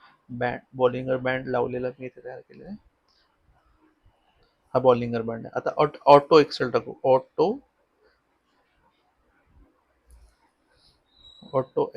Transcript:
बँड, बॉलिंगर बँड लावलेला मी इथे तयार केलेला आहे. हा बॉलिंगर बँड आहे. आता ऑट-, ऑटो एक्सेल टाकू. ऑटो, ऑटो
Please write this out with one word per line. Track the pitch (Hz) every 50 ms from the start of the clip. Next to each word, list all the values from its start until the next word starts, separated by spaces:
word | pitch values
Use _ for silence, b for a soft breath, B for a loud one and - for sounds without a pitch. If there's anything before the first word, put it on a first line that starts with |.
| b b b b _ -
बँड, | 127 120 127 120 123 135 - _ -
बॉलिंगर | 131 127 123 123 127 131 131 131 127
बँड | 127 127 131 131 131 127
लावलेला | 127 123 123 123 123 127 127 127 123 -
मी | 127
इथे | 127 - 127 120
तयार | 123 131 123
केलेला | - _ - - 147 165
आहे. | 202 208 _ _ _ _ _ _ _ _ _ _ _ _ _ _ _ _ _ _ _ _ _ _ _ _ _ _ _ _ _ _ _ _ _ _ _ _ _ _ -
हा | 131
बॉलिंगर | 127 127 123 120 120 120 117 117
बँड | 113 113 113 113 113
आहे. | - -
आता | 127 - -
ऑट-, | - - 151 143 143 - -
ऑटो | 139 143 143 143 - 165 156
एक्सेल | 143 143 - - 139 123
टाकू. | 117 120 113 127 123 - -
ऑटो, | 135 131 131 131 - _ - 156 185 233 285 - _ _ _ _ _ _ _ _ _ _ _ _ _ _ _ _ _ _ _ _ _ _ _ _ _ _ _ _ _ _ _ _ _ _ _ _ _ _ - - _ _ _ _ _ _ _ _ _ - - - _ _ _ _ _ _ _ _ _ _ _ _ _ _ _ _ _ _ _ - - - - - - -
ऑटो | 135 131 - _ 156 143 - -